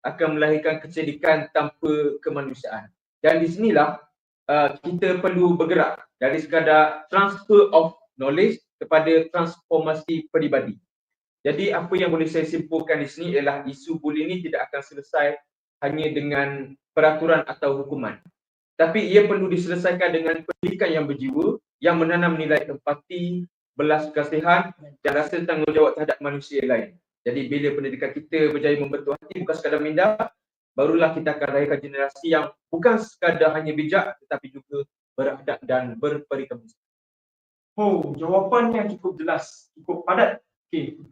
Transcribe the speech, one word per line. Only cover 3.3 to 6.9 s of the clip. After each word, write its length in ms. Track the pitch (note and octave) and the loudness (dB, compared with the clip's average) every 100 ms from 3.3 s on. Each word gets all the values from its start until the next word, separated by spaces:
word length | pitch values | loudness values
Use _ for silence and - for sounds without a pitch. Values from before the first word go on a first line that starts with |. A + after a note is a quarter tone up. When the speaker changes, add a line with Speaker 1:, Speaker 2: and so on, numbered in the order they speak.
| D#3+ | 4
Speaker 1:
di 80 | E3 | 2
sinilah, 480 | F3 A3+ D#3+ D3 - - _ _ _ | 0 2 4 2 0 -14 _ _ _
uh, 320 | - D3 C#3+ C#3+ | -2 2 2 -2
kita 400 | E3+ F3 F#3 F3+ | -6 -2 0 0
perlu 320 | F#3 F3+ F3+ F3 | 0 2 4 4
bergerak 480 | D#3+ E3+ - - - _ | 2 2 0 -2 -14 _
dari 160 | B2+ - | -2 -2
sekadar 720 | D3 D#3+ D#3 D#3 D3+ | 0 0 4 6 6